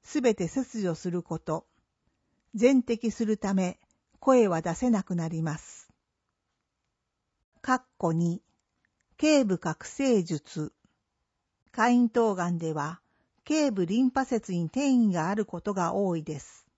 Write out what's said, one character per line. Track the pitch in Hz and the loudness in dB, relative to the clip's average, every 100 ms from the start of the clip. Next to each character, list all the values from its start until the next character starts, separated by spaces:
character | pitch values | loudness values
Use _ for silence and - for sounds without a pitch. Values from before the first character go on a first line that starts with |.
す | - 302 | -6 0
べ | 247 208 | 0 0
て | 170 | -2
切 | 269 254 226 | -4 -6 -4
除 | 190 | -4
す | 160 180 | -4 -6
る | 175 | -6
こ | 170 160 | -6 -10
と。 | - 160 _ _ _ _ _ _ _ _ _ | -6 -8 _ _ _ _ _ _ _ _ _
全 | 208 240 269 | 2 4 4
摘 | 233 226 233 | 2 -2 -4
す | - 220 | -2 -2
る | 220 | -2
た | 196 | 0
め、 | 190 180 - _ _ _ _ | 0 -2 -6 _ _ _ _
声 | - 254 208 | 4 4 4
は | 165 | 2
出 | 170 165 | -4 -2
せ | 247 | 0
な | 220 | 0
く | - 175 | -2 -4
な | 165 | -4
り | 160 | -4
ま | 160 156 | -4 -6
す。 | - - _ _ _ _ _ _ _ _ _ _ _ _ _ _ _ _ _ _ | -12 -20 _ _ _ _ _ _ _ _ _ _ _ _ _ _ _ _ _ _
括 | - 254 _ _ | -2 -2 _ _
弧 | 170 | -2
二、 | 165 170 170 _ _ _ _ _ _ _ _ | 0 -2 -4 _ _ _ _ _ _ _ _
頸 | 302 294 226 | 4 4 4
部 | 180 | 0
郭 | 170 151 - | -2 -6 -12
清 | - 269 220 | -4 2 2
術。 | 170 156 - 170 151 _ _ _ _ _ _ _ _ _ _ | 0 -6 -6 -10 -10 _ _ _ _ _ _ _ _ _ _
下 | - | 0
咽 | 233 247 240 | 2 4 2
頭 | 233 226 185 | 2 0 0
が | 175 | -2
ん | 170 | -4
で | 165 | -4
は、 | 156 147 175 _ _ _ _ - | -4 -6 -10 _ _ _ _ -4
頸 | 311 294 | 0 0
部 | 196 170 | 0 -2
リ | 220 | 0
ン | 254 | 0
パ | 269 269 | 0 -2
節 | 226 - | -4 -2
に | 175 165 | -4 -2
転 | 254 285 | -2 2
移 | 247 220 | 4 4
が | 175 160 | 2 -2
あ | 208 | -4
る | 208 | -6
こ | 170 | -6
と | 208 | -6
が | 196 170 | -2 -2
多 | 190 196 165 | 0 -2 -2
い | |
で | 156 143 | -6 -12
す。 | - - _ | -14 -20 _